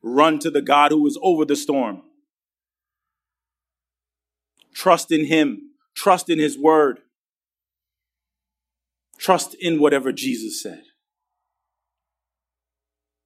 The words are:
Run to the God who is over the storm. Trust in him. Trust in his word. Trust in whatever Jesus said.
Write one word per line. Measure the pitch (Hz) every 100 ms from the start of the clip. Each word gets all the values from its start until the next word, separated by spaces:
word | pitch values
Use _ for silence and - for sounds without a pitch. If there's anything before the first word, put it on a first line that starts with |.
Run | 107 131 160 156
to | 160
the | 143
God | 135 143 147
who | 156 147
is | 143
over | 190 160 147
the | 147
storm. | - 139 117 95 _ _ _ _ _ _ _ _ _ _ _ _ _ _ _ _ _ _ _ _ _ _ _ _ _ _ _
Trust | - 190 170 -
in | 160
him. | 147 160 143 107 - _ _
Trust | - 202 - -
in | 160
his | 151 127
word. | 156 156 143 117 _ _ _ _ _ _ _ _ _ _ _ _ _ _ _ _ _ _ _ _ _ _
Trust | - 175 -
in | - 175 160
whatever | 147 143 131
Jesus | 131 131 117 107 -
said. | 104 85 _ _ _ _ _ _ _ _ _ _ _ _ _ _ _ _ _ _ _ _ _ _ _ _